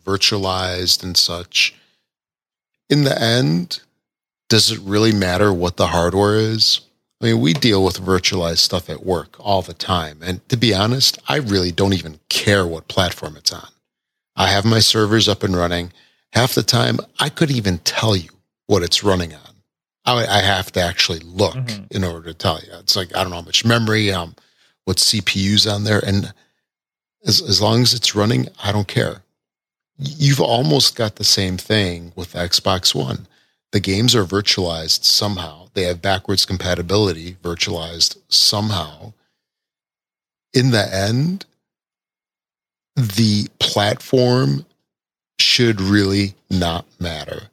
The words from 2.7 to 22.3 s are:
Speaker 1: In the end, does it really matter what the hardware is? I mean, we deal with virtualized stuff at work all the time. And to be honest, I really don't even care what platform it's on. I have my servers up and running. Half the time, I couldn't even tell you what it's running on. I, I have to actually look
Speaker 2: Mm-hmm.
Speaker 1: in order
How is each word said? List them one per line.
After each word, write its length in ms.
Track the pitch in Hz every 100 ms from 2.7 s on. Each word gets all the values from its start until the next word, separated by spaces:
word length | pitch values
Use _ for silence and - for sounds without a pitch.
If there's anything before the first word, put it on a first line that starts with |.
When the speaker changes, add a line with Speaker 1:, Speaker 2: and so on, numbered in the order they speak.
| _ -
Speaker 1:
In 140 | 147
the 120 | 139 -
end, 580 | 113 120 139 85 175 - - _ _ _ _ _ _
does 240 | 110 -
it 80 | 110
really 320 | 98 104 113
matter 400 | 104 90 90 104
what 240 | 90 87 -
the 100 | 90
hardware 480 | 87 87 95 101
is? 460 | 107 110 110 - - - _ _ _
I 60 | 117
mean, 140 | 113
we 120 | 143
deal 320 | 156 120 98
with 160 | 92 90
virtualized 580 | 92 92 - 92 85 82
stuff 320 | - 90 -
at 160 | 80 92
work 300 | 85 - -
all 240 | 107 95
the 120 | 87
time. 440 | 82 - 90 78 78
And 220 | 87 90 -
to 80 | 120
be 180 | 120
honest, 440 | 95 107 131 - - -
I 80 | 143
really 340 | 120 98 90
don't 220 | 82 98
even 260 | 92 80 76 _
care 380 | - 107 101 87
what 220 | 80 -
platform 480 | 113 87 - 82 76
it's 160 | -
on. 160 | 82 - _ _ _ _ _ _
I 140 | - 95
have 160 | 98
my 160 | 110 113
servers 480 | - 110 104 110 104
up 160 | 95
and 100 | 101 90
running. 360 | 87 87 87 - _ _ _
Half 220 | 110 127
the 80 | 131
time, 340 | 110 120 120 113 - -
I 80 | 156
couldn't 260 | - 156 127
even 220 | 101 87
tell 360 | - - 101 95
you 140 | 82 _ _ _ -
what 160 | 95
it's 220 | 87 -
running 300 | 101 92 82
on. 60 | 78 - _ _ _ _ _
I, 200 | - 120 107
I 140 | 101
have 320 | 95 95 92
to 80 | 95
actually 380 | 87 87 - 82
look 340 | 85 92 95
Speaker 2:
Mm-hmm. 300 | 131 120 104 -
Speaker 1:
in 120 | 104
order 240 | 92 82 82